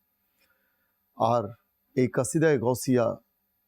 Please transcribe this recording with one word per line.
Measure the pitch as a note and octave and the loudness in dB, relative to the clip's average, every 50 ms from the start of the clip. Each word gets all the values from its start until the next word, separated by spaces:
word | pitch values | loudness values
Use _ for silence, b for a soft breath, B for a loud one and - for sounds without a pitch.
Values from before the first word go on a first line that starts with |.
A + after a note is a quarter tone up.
| _ _ _ _ _ _ _ _ _ _ _ _ _ _ _ _ _ _ _ _ _ _ _ - | _ _ _ _ _ _ _ _ _ _ _ _ _ _ _ _ _ _ _ _ _ _ _ -2
আর | A2+ A2+ A#2 A#2+ G#2 G#2+ A#2 - _ _ _ _ _ _ - | -2 0 0 0 -2 -6 -10 -16 _ _ _ _ _ _ -2
এই | C3+ B2+ A#2 | 0 0 0
কাসিদায়ে | - C#3 B2+ - - E3 D#3 D#3+ D3 A#2+ | 0 -2 -2 -2 0 0 2 2 2 2
গাউসিয়া | G#2 A#2+ B2+ - - C3+ B2+ A#2+ A#2 - - - _ _ _ _ _ _ _ _ _ | 0 -2 -2 -2 0 0 2 2 2 0 -2 -6 _ _ _ _ _ _ _ _ _